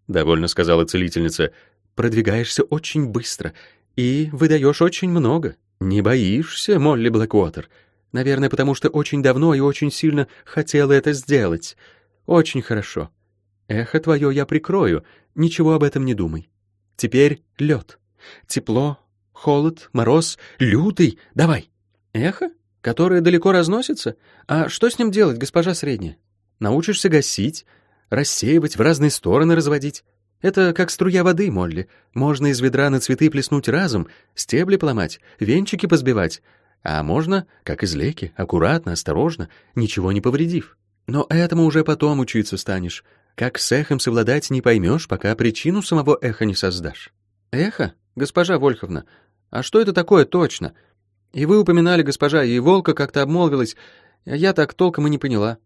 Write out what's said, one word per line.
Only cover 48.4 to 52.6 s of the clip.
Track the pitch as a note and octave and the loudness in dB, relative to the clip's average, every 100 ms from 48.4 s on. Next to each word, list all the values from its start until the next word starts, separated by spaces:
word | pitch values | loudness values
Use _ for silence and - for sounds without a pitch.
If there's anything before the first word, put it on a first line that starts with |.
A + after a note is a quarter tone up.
| F3 E3+ | 0 0
Вольховна, | C#3 A#2 F#2 E2 - _ _ _ _ | 0 -2 -6 -10 -12 _ _ _ _
а | A2 | -10
что | B2+ G#3+ | 0 2
это | G#3 | 2
такое | F3+ E3+ G3 C#3 | 0 4 4 4
точно? | F3+ E3 - D#2+ - _ _ _ _ _ | 2 -2 -4 -12 -12 _ _ _ _ _
И | - D3+ | -4 2
вы | G#3 | 4
упоминали, | F3+ F3 E3+ F3 | 4 4 4 2
госпожа, | C#3+ C#3+ C#3+ D#3 | 0 0 0 2
и | C3 | 0
Волка | A#2+ | 2